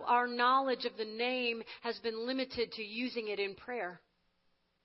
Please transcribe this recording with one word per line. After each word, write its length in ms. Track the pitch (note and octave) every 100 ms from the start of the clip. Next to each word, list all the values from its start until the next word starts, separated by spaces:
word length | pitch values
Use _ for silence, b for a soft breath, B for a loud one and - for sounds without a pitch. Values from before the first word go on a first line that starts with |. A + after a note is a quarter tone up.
| -
our 200 | A#3+ B3
knowledge 600 | A#3+ B3 C4+ C4+ B3 A#3+
of 100 | G#3+
the 80 |
name 580 | G#3+ A3 B3 B3+ A#3+ A3+ A3 B
has 160 | A#3 A3+
been 280 | A#3 A3 A#3+
limited 460 | C4 C4 - A3+
to 100 | -
using 460 | G#3 A3 B3+ A#3 G#3+
it 100 | G3+
in 160 | G3
prayer. 460 | F#3+ - A#3+ F3+ F3 _ _ _ _ _ _ _ _